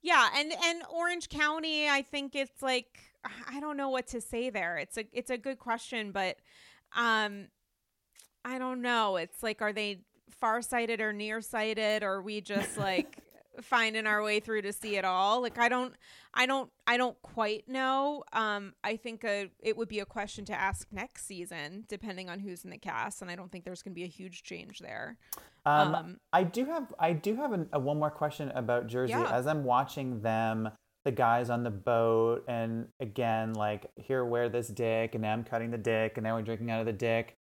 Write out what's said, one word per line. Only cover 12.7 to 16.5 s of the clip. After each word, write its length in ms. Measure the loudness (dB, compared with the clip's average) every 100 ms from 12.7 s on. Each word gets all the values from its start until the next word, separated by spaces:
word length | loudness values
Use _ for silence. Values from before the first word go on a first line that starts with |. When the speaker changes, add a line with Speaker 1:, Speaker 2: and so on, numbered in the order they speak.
| -2
Speaker 1:
like, 420 | 0 0 -2 -8
Speaker 2:
<laughs> 380 | -20 -20 _ -18
Speaker 1:
finding 460 | 2 4 4 2 2
our 140 | 2
way 180 | 4 0
through 220 | 0 -2
to 100 | -2
see 240 | -6 -2 0
it 80 |
all? 360 | 2 2 4 4
Like, 160 | 0 2
I 100 | 2
don't, 260 | 2 -2 -8 -20 -20 -6
I 120 | 0
don't, 220 | 2